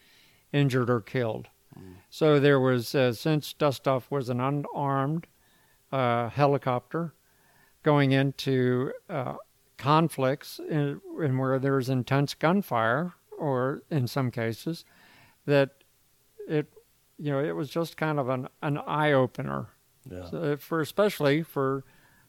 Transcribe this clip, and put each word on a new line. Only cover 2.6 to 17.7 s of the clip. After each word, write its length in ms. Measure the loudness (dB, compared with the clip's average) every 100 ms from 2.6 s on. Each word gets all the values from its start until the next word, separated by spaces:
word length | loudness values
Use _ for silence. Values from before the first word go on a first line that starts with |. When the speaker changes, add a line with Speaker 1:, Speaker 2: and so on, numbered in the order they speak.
| 4 2 0 2
Speaker 1:
uh, 180 | 2
since 400 | 2 0 0 -2
dust-off 560 | 0 0 0 0 0 -2
was 180 | -4 -2
an 140 | -2
unarmed, 840 | 0 -2 -4 -4 -2 0 0 -2 -6 _ _ _ _ _ _
uh, 380 | -2 0 0 -2
helicopter 840 | 0 2 2 0 -4 -4 -6 -6 -10 _ _ _ _ _ _
going 280 | 2 4 4
into, 800 | 4 2 -2 -2 2 2 2 -2 -6 -8
uh, 280 | -8 -6 -10 -16 _ _ -6
conflicts 800 | 2 4 2 0 0 -2 -6 -14 -4
in, 320 | -2 -2 -4 -10 -4
in 160 | -2 0
where 220 | 0 0
there's 300 | 2 0 0
intense 440 | -2 0 0 0
gunfire, 800 | 0 0 2 0 0 2 0 -2 -10 _ -6
or 460 | -2 0 0 -4 -4
in 160 | -2 0
some 240 | -2 -2
cases, 520 | -2 -4 -4 -8 -8 -12 _ _ -20 _ _ 0
that 380 | 2 2 -2 _ _ _ _ _ -18 -4
it, 180 | -4 -4 -10 _ _ _ -10
you 140 | -4
know, 80 | -2
it 100 | -2 -4
was 140 |
just 260 | -4